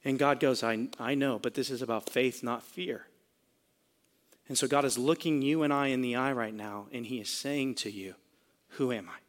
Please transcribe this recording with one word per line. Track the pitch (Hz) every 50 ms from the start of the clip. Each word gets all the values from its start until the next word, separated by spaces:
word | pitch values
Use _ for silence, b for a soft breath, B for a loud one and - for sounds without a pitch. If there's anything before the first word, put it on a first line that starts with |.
| _
And | 147 135 131
God | 143 143 143 131
goes, | 151 139 131 110 -
"I, | 113 113 110 117 131 - -
I | 120 117 139
know, | 143 147 139 127 107
but | - 123 113
this | - 131 127
is | 135 120
about | 131 117 117 110 - -
faith, | - 127 127 131 120 - -
not | 120 120 120 113
fear." | - - - 185 175 127 107 - - _ _ _ _ _ _ _ _ _ _ _ _ _ _ _ _ _ _ _ _ _ _ _ b b b b -
And | 139 120
so | - 127
God | 139 143 143
is | 135 120 117
looking | 123 139 165 165 - 170 156 143
you | 135 139 151 160
and | 156 147
I | 147 143 143 135
in | 135 127
the | 127 123 120
eye | 120 127 135
right | 139 123 113 107 110
now, | 107 104 104 104 104 101 107
and | 135 123 120
he | 107 127 120
is | 104 98
saying | - - - 135 143 143 135 135 123
to | - - 113
you, | 101 101 95 95 92 - _ _ b b b b b b _ _
"Who | - - 139 127
am | 123 110 92 -
I?" | - - _